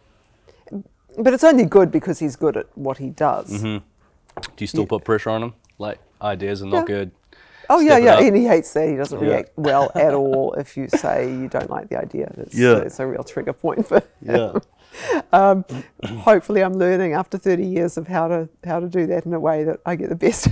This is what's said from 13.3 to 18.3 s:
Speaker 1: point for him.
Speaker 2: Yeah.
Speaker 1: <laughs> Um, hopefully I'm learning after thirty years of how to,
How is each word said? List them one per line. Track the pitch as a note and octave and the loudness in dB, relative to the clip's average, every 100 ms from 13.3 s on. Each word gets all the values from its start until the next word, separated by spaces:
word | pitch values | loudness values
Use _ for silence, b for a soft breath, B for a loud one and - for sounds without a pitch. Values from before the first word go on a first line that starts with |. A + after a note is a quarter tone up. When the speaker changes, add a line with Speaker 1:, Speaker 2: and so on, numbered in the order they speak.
| - C#3+ | -10 -10
Speaker 1:
point | C#3+ E3 - G#3+ | -6 -4 -4 2
for | - | 0
him. | - _ | 0 _
Speaker 2:
Yeah. | - - - | -4 -2 -2
Speaker 1:
<laughs> | G#3+ - _ B B B F4 - | -6 -10 _ B B B -4 2
Um, | F3+ G3 F#3+ - B2+ B - - A2+ | 4 4 2 -2 -12 B -14 -12 -2
hopefully | A#3 G#3 - G#3 | 2 2 2 0
I'm | F#3+ | 0
learning | F#3+ F3+ F#3 F#3 | 0 0 2 0
after | D3+ F#3 G3 | -2 -4 -6
thirty | G3 F3+ F#3+ | -2 -2 -2
years | F3+ F3 - | -2 -4 -6
of | E3 | -6
how | F3+ | -4
to, | E3 | -2